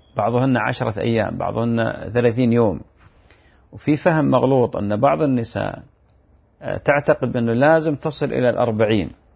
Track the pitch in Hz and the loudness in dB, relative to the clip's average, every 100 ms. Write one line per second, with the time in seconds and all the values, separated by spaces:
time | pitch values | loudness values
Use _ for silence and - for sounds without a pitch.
0 | _ - 107 120 135 123 113 127 117 101 | _ -4 0 0 2 0 -2 -4 -4 -2
1 | 117 113 92 90 87 113 117 117 113 - | -2 0 -2 -4 -4 -2 -2 0 -2 -4
2 | - 113 120 113 123 117 110 - - _ | -4 0 2 2 2 4 2 -2 -10 _
3 | - _ _ _ _ _ _ - - 147 | -20 _ _ _ _ _ _ -8 -2 0
4 | 185 160 139 127 131 135 117 - 101 104 | 2 2 2 2 4 2 2 -2 -4 2
5 | 139 156 151 123 113 101 101 - - _ | 2 2 0 0 -2 -4 -6 -8 -14 _
6 | _ _ _ _ _ _ 98 95 - 143 | _ _ _ _ _ _ -8 -4 0 0
7 | 147 147 123 123 117 117 147 160 156 143 | 2 0 0 -2 0 2 4 4 2 -2
8 | 160 139 147 127 123 - 117 107 107 110 | -4 -4 -4 0 0 2 0 0 2 2
9 | 78 - _ | -2 -10 _